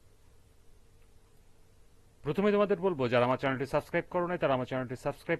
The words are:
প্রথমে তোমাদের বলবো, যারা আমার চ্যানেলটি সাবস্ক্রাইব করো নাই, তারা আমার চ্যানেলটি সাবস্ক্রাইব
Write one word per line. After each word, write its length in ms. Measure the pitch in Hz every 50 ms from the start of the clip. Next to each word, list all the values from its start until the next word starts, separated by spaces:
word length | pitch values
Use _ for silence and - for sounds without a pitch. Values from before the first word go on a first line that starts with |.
| _ - - - - - - - - - - - - - - - - - - - - - - - - - - - - - - - - - - - - - - - - - - -
প্রথমে 300 | - 143 151 - 196 208
তোমাদের 260 | 202 202 208 190 202 170
বলবো, 300 | 175 196 180 139 131 120
যারা 180 | 120 120 120
আমার 120 | 123 131 127
চ্যানেলটি 280 | - 139 131 127 139
সাবস্ক্রাইব 400 | 127 - 151 - - - 175 165 -
করো 180 | - 180 175 170
নাই, 100 | 180 170
তারা 160 | - 147 135
আমার 120 | 127 127
চ্যানেলটি 300 | - 131 131 127 117 127
সাবস্ক্রাইব 440 | 123 - 147 135 - - - 170 165